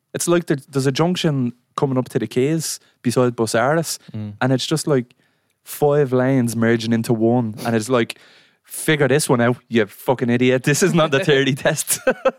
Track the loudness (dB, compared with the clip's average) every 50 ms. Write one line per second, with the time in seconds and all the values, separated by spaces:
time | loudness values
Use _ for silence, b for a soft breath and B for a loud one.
0 | _ _ -10 -6 -2 0 0 0 0 0 -4 -4 -4 -6 -4 -2 -2 0 0 0
1 | 0 0 0 0 -2 -2 0 0 -2 -4 -4 _ _ _ _ -4 -4 -2 -2 -2
2 | -4 -2 -4 -6 -4 -4 -2 0 0 0 0 -2 -4 -6 -8 -12 b b b b
3 | b -2 0 2 2 0 0 0 -2 -2 0 0 0 2 0 0 -2 -4 -8 -12
4 | B B B -10 -10 -10 -8 -4 -2 0 0 0 -2 -2 -4 -2 -2 0 0 0
5 | 0 -4 _ _ _ _ _ _ _ _ _ _ _ -16 -6 -2 0 2 2 2
6 | 2 2 2 0 2 2 2 2 0 0 0 0 2 2 2 2 0 0 -2 0
7 | 0 0 0 0 2 2 2 2 0 -2 -6 -6 -4 -2 -2 -2 -2 0 0 0
8 | 0 -2 -6 b b b b b b b b b b _ -14 -8 -2 -2 0 2
9 | 2 2 2 2 2 2 2 2 2 2 0 -2 _ -2 0 0 0 0 -4 -8
10 | -4 -2 -2 0 0 0 0 2 2 2 2 2 2 0 0 2 2 2 2 2
11 | 2 2 2 0 2 2 2 2 2 2 0 0 0 -2 -2 -2 -4 -4 -6 -4
12 | -2 -2 -2 0 0 -2 -2